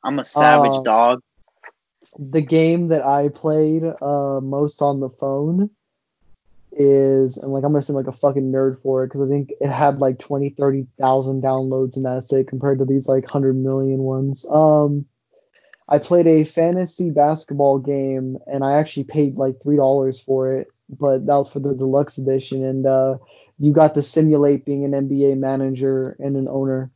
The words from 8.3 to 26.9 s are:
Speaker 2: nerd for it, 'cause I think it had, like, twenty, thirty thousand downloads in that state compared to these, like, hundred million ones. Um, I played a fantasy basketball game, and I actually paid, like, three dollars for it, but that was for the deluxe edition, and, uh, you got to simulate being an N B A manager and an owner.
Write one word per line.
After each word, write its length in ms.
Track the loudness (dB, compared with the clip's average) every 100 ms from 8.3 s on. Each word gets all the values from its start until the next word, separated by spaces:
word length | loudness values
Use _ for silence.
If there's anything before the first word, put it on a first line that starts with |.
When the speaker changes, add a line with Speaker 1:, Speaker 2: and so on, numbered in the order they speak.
| 0 -2
Speaker 2:
nerd 300 | 0 0 -2
for 220 | -2 -2
it, 60 | -2
'cause 120 | -4
I 60 | -2
think 240 | -2 -4 -4
it 80 | -4
had, 300 | 0 0 2
like, 200 | -2 -2
twenty, 300 | -6 -4 -4
thirty 380 | -2 -2 -2 -6 _
thousand 460 | 0 0 0 -4
downloads 540 | -2 -2 -2 -2 -4 -4
in 60 |
that 200 | -4 -6
state 240 | -2 -2 -2
compared 320 | -2 -2 0
to 60 | 0
these, 220 | 0 0
like, 220 | -2 -2
hundred 260 | -2 0 0
million 480 | -2 -2 -2 -2
ones. 420 | -4 -2 -4 -6 -2
Um, 560 | 4 6 4 2 -2 -6 _ _ _ _ _ _ -20 0
I 100 | 0
played 280 | 2 4 6
a 180 | 4 2
fantasy 640 | 0 0 0 -4 -4 -4
basketball 680 | 2 2 0 -6 0 2 2
game, 600 | -2 -4 -2 -4 -6 -10 -8
and 160 | -4
I 100 | 0
actually 300 | 0 0 -6
paid, 340 | -6 -2 -2 0
like, 240 | -4 -4
three 140 | -2 2
dollars 440 | 2 2 0 -4
for 340 | -2 -2 0
it, 160 | -4 -6 _ _ -4
but 260 | 0 0 2
that 100 | 0
was 160 | 0
for 80 | -4
the 160 | -4 -2
deluxe 420 | 0 0 -2 -4
edition, 460 | -2 -2 -4 -6
and, 220 | -4 -2 0
uh, 320 | 2 0 -2 _ _ _ _
you 140 | 2
got 200 | 4 4 2
to 60 |
simulate 640 | -2 2 4 4 4 2 -2
being 200 | -4 -2
an 80 |
N 140 | -2 -2
B 240 | 0 2
A 40 | 0
manager 800 | -2 -2 -2 -2 -2 -2 -4 -6
and 160 | -6 -4
an 120 | -4
owner. 400 | -4 -2 -4 -6